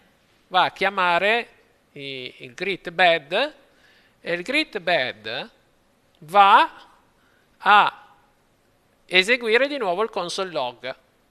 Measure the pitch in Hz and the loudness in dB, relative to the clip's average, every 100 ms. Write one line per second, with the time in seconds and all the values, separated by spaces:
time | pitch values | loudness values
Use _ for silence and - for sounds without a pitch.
0 | _ _ _ _ _ 180 151 - 190 196 | _ _ _ _ _ 0 0 0 -4 0
1 | 180 170 196 233 220 _ _ _ _ 143 | 0 2 0 -2 -4 _ _ _ _ -16
2 | 139 131 127 - 135 120 185 180 175 170 | -12 -12 -14 -16 -20 -10 -8 -8 -8 2
3 | 180 165 143 196 294 - _ _ _ _ | 2 2 -2 -4 -4 -8 _ _ _ _
4 | _ _ - 175 180 294 302 208 175 165 | _ _ -8 -8 -4 -4 -4 -6 -2 -2
5 | 123 104 107 127 220 _ _ _ _ _ | -2 -8 -12 -10 -12 _ _ _ _ _
6 | _ _ 151 196 196 240 320 - - _ | _ _ -2 4 6 6 4 -4 -20 _
7 | _ _ _ _ _ _ 185 208 156 - | _ _ _ _ _ _ 2 4 4 -2
8 | - _ _ _ _ _ _ _ _ _ | -20 _ _ _ _ _ _ _ _ _
9 | - 180 190 247 233 226 277 285 202 175 | -2 -2 0 -2 2 0 0 -2 -4 -2
10 | 220 202 175 196 190 156 123 117 123 - | -4 -6 -8 -6 -6 -6 -6 -8 -14 -14
11 | _ _ _ | _ _ _